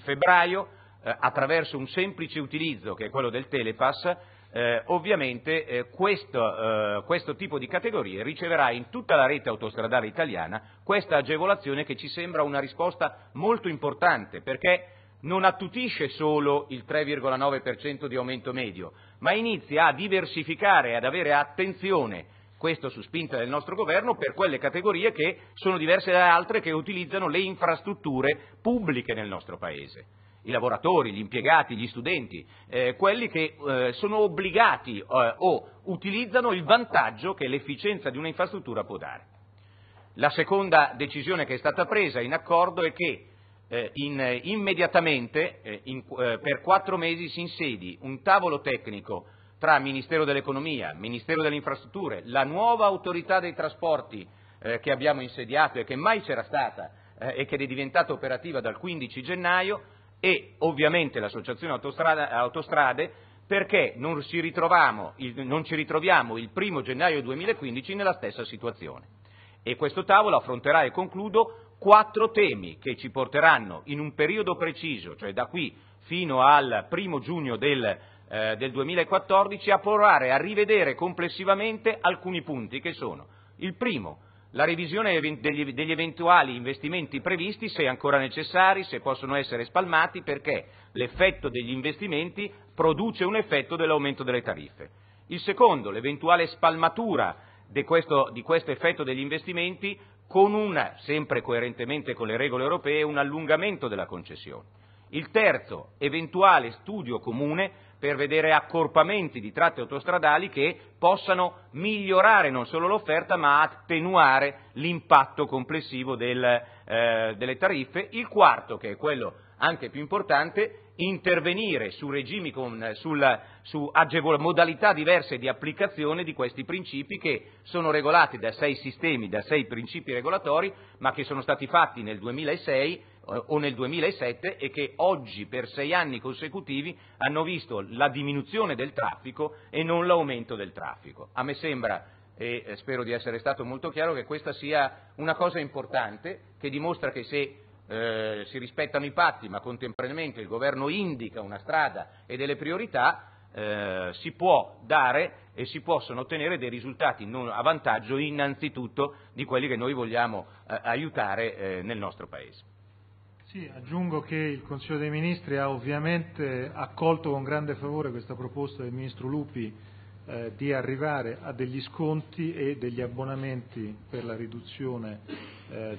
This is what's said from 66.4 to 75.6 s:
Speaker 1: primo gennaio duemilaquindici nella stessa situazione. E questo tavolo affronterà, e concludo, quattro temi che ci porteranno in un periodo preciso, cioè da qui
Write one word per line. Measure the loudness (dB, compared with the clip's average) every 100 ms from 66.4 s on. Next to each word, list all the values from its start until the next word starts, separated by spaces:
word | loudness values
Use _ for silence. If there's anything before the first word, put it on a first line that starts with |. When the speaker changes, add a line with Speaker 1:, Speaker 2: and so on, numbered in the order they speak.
| -6
Speaker 1:
primo | -4 -2 -2
gennaio | -4 0 2 0
duemilaquindici | -2 -4 -4 -4 -4 -8 -6 -2
nella | -2
stessa | -2 -6 -8
situazione. | -10 -8 -8 -8 -12 -14 -18 -20 -20 -20 -20 -10
E | -6 -2
questo | -2 -2
tavolo | 6 6 8 4
affronterà, | 2 -2 4 6
e | 6
concludo, | 0 -4 -4 0 2 2 0 -20 0
quattro | 8 8 8 2 0
temi | 4 2 2 -8 -10
che | -8 -8
ci | -6
porteranno | -4 -2 4 6 6 2 -10 -8
in | -6
un | -4
periodo | 0 0 0 -2 -2
preciso, | -4 -4 -8 -8 -10 -10
cioè | -8
da | -4 -4
qui | -4